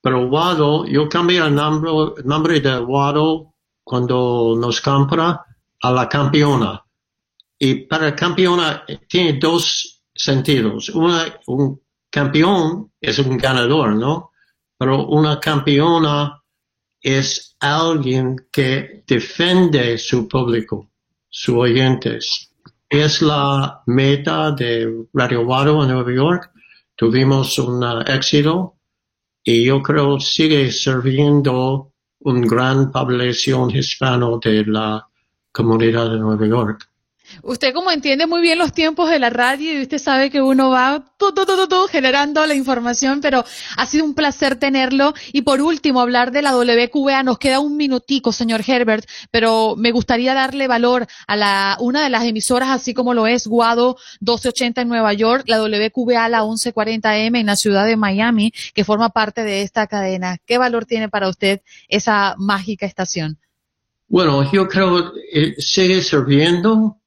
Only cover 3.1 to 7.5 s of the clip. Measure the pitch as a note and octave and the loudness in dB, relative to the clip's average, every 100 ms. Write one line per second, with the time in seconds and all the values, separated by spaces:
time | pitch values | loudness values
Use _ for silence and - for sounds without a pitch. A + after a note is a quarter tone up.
3.1 | D3 D#3 D#3+ - _ _ _ - B2 B2 | 2 0 -2 -6 _ _ _ -6 -4 0
4.1 | B2 B2 A#2+ A#2 A2+ A#2+ A2+ - C#3 C#3 | 0 0 2 2 0 -2 -2 0 2 2
5.1 | E3 E3 E3+ - _ _ _ B2 B2+ A#2+ | 2 0 -2 -8 _ _ _ -2 0 0
6.1 | C#3+ C#3 D3+ D3 C3 G2+ F#2+ _ _ _ | 0 0 2 4 2 0 -6 _ _ _
7.1 | _ _ _ _ | _ _ _ _